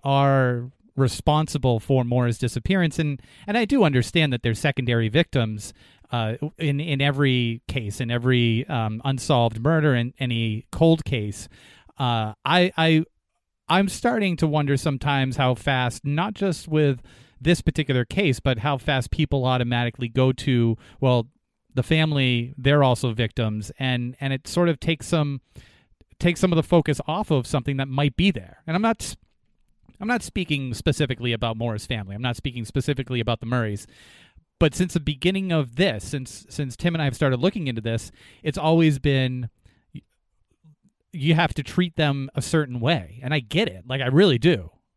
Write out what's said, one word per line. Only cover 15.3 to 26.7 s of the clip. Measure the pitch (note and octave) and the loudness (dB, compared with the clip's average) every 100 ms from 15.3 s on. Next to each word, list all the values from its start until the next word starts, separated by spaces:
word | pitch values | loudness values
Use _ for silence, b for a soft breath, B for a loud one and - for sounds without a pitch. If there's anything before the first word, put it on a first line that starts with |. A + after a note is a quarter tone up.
| B2+ | 0
how | B2+ | 0
fast, | B2 - C3 B2 - | 0 -2 -2 -2 -4
not | D3 D3 G3+ | -4 -2 -4
just | G#3 G3 D#3+ - | -2 -2 -2 -2
with | D#3 C#3+ B2+ b b b b | 2 2 0 b b b b
this | D3 F3 | 0 2
particular | - - D3 B2+ | 2 0 0 0
case, | A#2+ - F#3 B2 | 0 0 0 0
but | C3+ A#2 | 0 0
how | D3 C#3 | -2 -2
fast | - C3+ A#2+ | -2 -2 -2
people | - D3+ C#3 | -2 -2 0
automatically | B2+ B2+ A#2+ A#2+ A#2+ - A#2+ | 0 0 0 -2 -2 -4 -4
go | B2+ C3 | 2 2
to, | C3 - B2 A#2 A2 B B | 2 0 2 2 0 B B
well, | C3 B2 A2+ _ _ _ _ | 0 2 -2 _ _ _ _
the | C3 | -4
family, | - D#3+ D#3 C#3+ B2+ A#2+ A#2+ C3+ | 0 2 2 2 0 0 -2 -2
they're | C3+ D3 | 2 4
also | C3+ A#2+ B2+ | 4 2 0
victims, | A2 A2+ - A2 G#2+ G2+ - | -2 -2 -2 -4 -4 -8 -6
and, | C3 B2 A#2+ C3 | -4 -4 -6 -8
and | C#3 | -6
it | C3 - | -6 -4
sort | - F3 | 0 0
of | D3+ | 0
takes | - D#3+ - | -2 -4 -2
some, | E3 D3 C#3 b b b b b _ _ - | 0 0 -4 b b b b b _ _ -2
takes | F3 E3+ | -2 2
some | F#3 | 2
of | E3 | 2
the | |
focus | - | 4